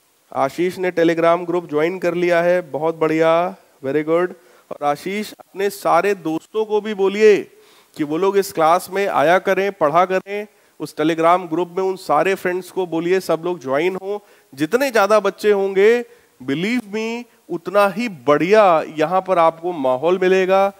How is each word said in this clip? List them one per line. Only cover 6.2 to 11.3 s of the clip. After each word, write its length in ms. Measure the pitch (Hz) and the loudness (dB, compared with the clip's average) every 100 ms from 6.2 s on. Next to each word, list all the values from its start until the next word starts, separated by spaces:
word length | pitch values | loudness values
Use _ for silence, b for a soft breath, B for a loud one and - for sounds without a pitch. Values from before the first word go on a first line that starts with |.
| 160 160 - 214 | -6 -8 -6 -6
को 160 | 214 208 | -2 -4
भी 140 | 208 | -4
बोलिए 480 | 202 196 196 214 185 - _ b b b - | -2 -2 4 4 4 0 _ b b b -8
कि 80 | |
वो 120 | 147 156 | -6 -2
लोग 220 | 196 196 | 0 0
इस 140 | 190 | -2
class 380 | - 156 180 185 | 2 2 2 0
में 160 | 190 202 | -4 -2
आया 320 | - 147 185 | 0 2 2
करें, 340 | 185 190 196 | 2 0 -2
पढ़ा 320 | 196 151 165 | 0 0 2
करें। 420 | 185 185 196 202 208 b b b | 2 0 -4 -10 -10 b b b
उस 160 | 156 - | -10 -2
Telegram 520 | 151 165 165 | -2 2 4